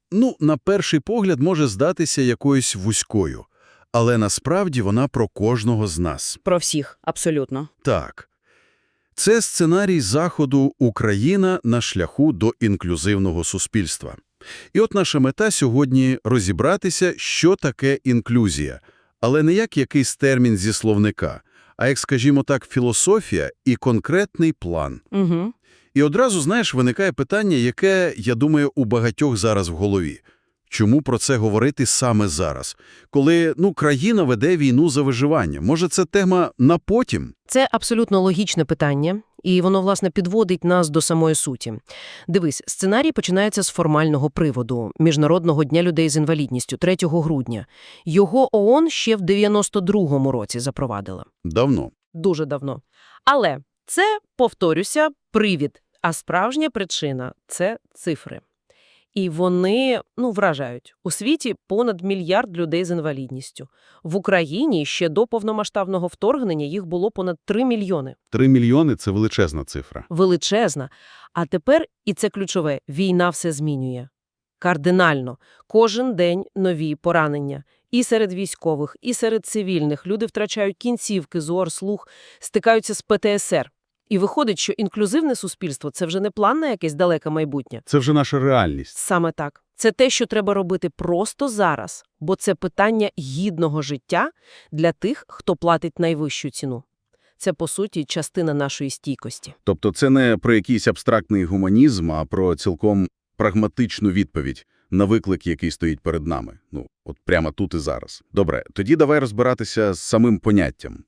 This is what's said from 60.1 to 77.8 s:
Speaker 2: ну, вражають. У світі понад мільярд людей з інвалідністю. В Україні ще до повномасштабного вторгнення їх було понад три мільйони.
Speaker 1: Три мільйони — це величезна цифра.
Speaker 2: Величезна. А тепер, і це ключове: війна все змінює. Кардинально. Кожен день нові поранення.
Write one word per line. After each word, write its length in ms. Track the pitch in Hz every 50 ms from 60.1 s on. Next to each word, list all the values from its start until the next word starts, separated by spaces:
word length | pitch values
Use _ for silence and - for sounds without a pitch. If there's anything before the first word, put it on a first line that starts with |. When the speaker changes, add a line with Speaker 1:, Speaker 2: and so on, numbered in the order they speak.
| _ -
Speaker 2:
ну, 140 | 247 247
вражають. 640 | 202 202 202 180 151 135 139 120 123 123 - - _ _ -
У 80 | 185
світі 440 | - - 202 254 320 311 - 240 196 - _ -
понад 340 | 190 214 247 233 202 170 175
мільярд 540 | 196 196 190 175 156 185 214 247 208 170 170
людей 280 | 170 156 160 170 185
з 60 | 165
інвалідністю. 760 | 175 170 151 156 139 135 135 123 127 131 135 - - - 131 - _ _ _ _ _ _ -
В 120 | 165 160
Україні 720 | 202 - - 196 180 165 135 151 214 294 320 226 160 143
ще 240 | - - - 175 165
до 180 | 151 175 233 -
повномасштабного 800 | - 226 202 220 220 214 208 - - 208 190 180 190 180 175 175
вторгнення 580 | - - - 214 285 285 247 196 160 151 147
їх 200 | 143 160 208 185
було 260 | 160 175 175 180 226
понад 260 | - - 185 185 170 - _
три 200 | - 196 220 262
мільйони. 500 | 254 240 214 202 180 190 151 135 131 - - _ _
Speaker 1:
Три 180 | - 139 131 135
мільйони — 480 | 135 127 120 117 127 151 165 151 110
це 160 | - - 101
величезна 520 | 95 104 107 110 - - 98 80 73 78 67
цифра. 420 | - - 71 - - - - - -
Speaker 2:
Величезна. 800 | 170 160 190 185 175 165 - - 196 214 233 175 139 147 131 131 - _ - - - - - - -
А 120 | 170 170
тепер, 400 | - - 180 - - 285 330 320 - _ _ _
і 80 | 208 190
це 160 | - - 202
ключове: 500 | - 202 196 175 - 190 151 151 139 135 - -
війна 400 | 139 151 196 190 180 180 180 180
все 220 | 175 - - 170
змінює. 560 | 151 139 151 151 147 135 131 127 127 123 120 123 _ _ _ _ _ _ _ _ _ _
Кардинально. 800 | - 180 180 151 143 180 185 185 180 165 147 139 127 123 123 - _ _ _ _ _ -
Кожен 480 | - 220 226 220 202 233 254 262 220
день 300 | 165 175 175 175 190 196 - _
нові 400 | 202 190 185 175 151 160 156 151
поранення. 680 | - - 175 170 165 156 151 147 147 143 139 139 139 139 _ _ _